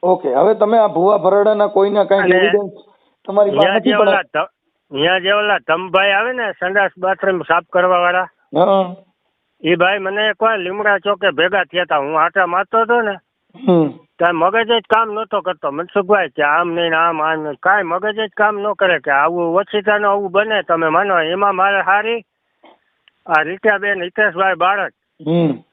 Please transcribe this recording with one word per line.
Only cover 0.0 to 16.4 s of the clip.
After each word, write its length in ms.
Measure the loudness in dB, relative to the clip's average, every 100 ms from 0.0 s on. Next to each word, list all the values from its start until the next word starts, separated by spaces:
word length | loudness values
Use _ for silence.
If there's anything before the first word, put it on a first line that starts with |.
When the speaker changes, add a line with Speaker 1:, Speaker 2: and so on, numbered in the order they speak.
Speaker 1:
ઓકે, 300 | 2 0 0
હવે 200 | 2 2
તમે 240 | 2 2 2
આ 100 | 2
ભુવા 300 | 2 2 2
ભરાડાના 500 | 2 2 2 2 0
કોઈના 360 | 2 0 0
કાંઈ 180 | 2 2
Speaker 2:
અને 140 | 2 2
Speaker 1:
એવિડન્સ 540 | 2 0 -4 -12 -20 _ _ _ -4
તમારી 240 | 2 2
Speaker 2:
ન્યા 100 | 4
Speaker 1:
પાસે 140 | 2 2
નથી 140 | 2
Speaker 2:
જે 60 | 2
ઓલા 160 | 2
Speaker 1:
પણ 300 | 2 -2 -6
Speaker 2:
ધ-, 580 | -6 _ _ _ _ -2
ન્યા 180 | 0 0
જે 120 | 0
ઓલા 260 | 0 0 -2
ધમભાઈ 540 | 0 -4 0 0 2
આવે 220 | 0 -2
ને 180 | -4 -6
સંડાસ 400 | -6 -4 0 -2 -2
બાથરૂમ 420 | -4 -2 -2 -2
સાફ 220 | 0 -2 0
કરવા 260 | 0 2 2
વાળા, 280 | 2 0 -4 _ _ 0
Speaker 1:
હા. 380 | 2 2 0 -6 _ _ _ _ _ _
Speaker 2:
ઈ 120 | -4 0
ભાઈ 240 | 0 0
મને 280 | -4 -4 -4
એકવાર 320 | 0 -2 -2
લીમડા 380 | -6 -4 0 0
ચોકે 340 | -2 -2 -2
ભેગા 320 | 0 0 0
થયા 200 | -2 -4
તા. 140 | -2 -2
હું 240 | -2 0
આટા 240 | 0 0 0
મારતો 340 | -2 -2 -2
હતો 220 | 2 0
ને, 100 | 0 -6 _ _ _ -8 0
Speaker 1:
હમ. 220 | 2 2
Speaker 2:
કાંઈ 440 | -4 _ _ 0
મગજ 340 | 2 0 0 0
જ 140 | -2 2
કામ 240 | 2 2
નહોતો 280 | -4 -6 -6
કરતો 300 | -4 -6 -6
મનસુખભાઈ, 580 | -6 -4 -4 2 0 0
કે 140 | -2